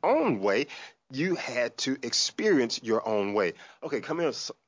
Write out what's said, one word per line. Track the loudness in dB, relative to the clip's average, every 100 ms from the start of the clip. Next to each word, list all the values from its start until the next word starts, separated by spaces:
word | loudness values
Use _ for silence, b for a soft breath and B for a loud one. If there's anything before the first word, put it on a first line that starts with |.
own | 2 2 2 2
way. | 2 2 0 B B B -10
You | -2 -2
had | -2 -4 -2 -2 -2
to | -4 -4
experience | -2 -2 -2 0 4 4 4 0
your | 0 0 2
own | 0 2
way. | 2 0 -2 B B
Okay, | -6 -4
come | -4 -2
here, | -2
S-, | -2 -8 -12